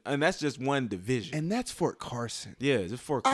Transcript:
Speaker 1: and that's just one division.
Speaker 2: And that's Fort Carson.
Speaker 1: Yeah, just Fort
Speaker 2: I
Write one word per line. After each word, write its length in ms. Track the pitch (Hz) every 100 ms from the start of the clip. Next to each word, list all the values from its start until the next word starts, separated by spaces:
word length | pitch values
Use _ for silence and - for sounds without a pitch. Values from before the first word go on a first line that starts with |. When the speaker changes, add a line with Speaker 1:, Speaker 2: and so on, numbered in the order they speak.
| -
Speaker 1:
and 160 | 139
that's 180 | 160 190
just 200 | 151 139
one 300 | 131 139 120
division. 480 | 98 98 127 104 147
Speaker 2:
And 120 | 160
that's 200 | 233 247
Fort 280 | - 160 -
Carson. 560 | - 123 117 - 104 -
Speaker 1:
Yeah, 200 | 139 123
just 180 | 90 123
Fort 240 | - 135
Speaker 2:
I 40 | 262